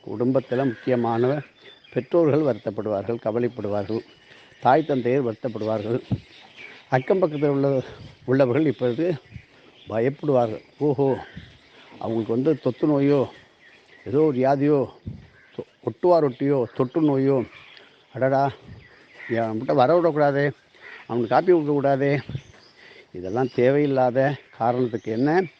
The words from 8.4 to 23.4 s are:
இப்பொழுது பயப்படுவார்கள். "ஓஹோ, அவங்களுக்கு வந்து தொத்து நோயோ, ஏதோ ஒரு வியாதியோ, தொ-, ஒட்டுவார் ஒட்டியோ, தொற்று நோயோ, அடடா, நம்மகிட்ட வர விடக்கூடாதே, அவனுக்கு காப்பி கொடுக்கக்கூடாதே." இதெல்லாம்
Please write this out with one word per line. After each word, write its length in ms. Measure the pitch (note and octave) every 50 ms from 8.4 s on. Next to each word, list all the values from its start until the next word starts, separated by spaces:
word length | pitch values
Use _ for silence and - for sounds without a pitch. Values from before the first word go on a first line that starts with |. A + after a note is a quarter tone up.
| C#3 B2 A#2 C#3+ D#3+ D3
இப்பொழுது 340 | A#2+ - B2+ B2 A#2 B2 D#3+ F3+ E3+ C#3+ - - - - - _ _ - - - _ - - -
பயப்படுவார்கள். 760 | G#2+ A2+ A#2 C3+ C#3+ - - D3 C#3 B2 A#2+ A2+ G#2+ - - - _ _
"ஓஹோ, 300 | C#3+ D3+ C#3 - C#3 C#3 B2+ - - - - - - - - - _ _ - - - - - -
அவங்களுக்கு 380 | - A2 A2+ A#2 A2 G2+ A#2
வந்து 160 | A#2+ C3 D#3+ D#3 C3+
தொத்து 260 | - C3 A#2+ - -
நோயோ, 340 | D#3 D3+ C#3 C#3 C#3 D3 C#3 A#2+ - - - - _ _ _ _ - - - _ _ - - -
ஏதோ 120 | - A2+ C#3+
ஒரு 180 | D#3 D#3 C#3
வியாதியோ, 440 | B2 B2+ C3 C#3+ C#3 C#3 D3 D3+ C#3 B2 G2+ - - _ - - - - - _ - - _
தொ-, 180 | _ - - _ _ _ -
ஒட்டுவார் 420 | - A2 _ - F3+ F3 E3 D3+ C#3
ஒட்டியோ, 300 | A#2+ - C#3 C#3 C#3+ C3+ A#2+ A2 -
தொற்று 260 | - C3 B2 - E3+
நோயோ, 340 | D#3 D3+ C#3 C3+ C3+ C3+ C#3 C3 A2 - - - - - - - - - _ _ _ _
அடடா, 300 | - A2+ B2+ C3 C3+ C3 C#3 C#3 - - - - - - - - - - - _ - - - -
நம்மகிட்ட 460 | A#2 A2+ A2+ A2 A2 A2 B2+ - -
வர 160 | C#3+ B2 B2+ E3
விடக்கூடாதே, 500 | F3+ E3 E3+ D3 D3+ D3 C#3+ C#3 C#3 C#3+ C#3+ C3+ _ _ _ _ - - - - - -
அவனுக்கு 260 | _ A#2 B2 A#2 G2+ B2
காப்பி 160 | D3 E3 F#3
கொடுக்கக்கூடாதே." 600 | F3+ E3 D3+ C#3+ D3 C#3+ C#3 C#3 C#3 C3 C#3 C#3 C#3+ C#3 - - - C3+ - - - - - - _ - - - - - - _
இதெல்லாம் 400 | - F2+ F2+ F#2 G2 A#2+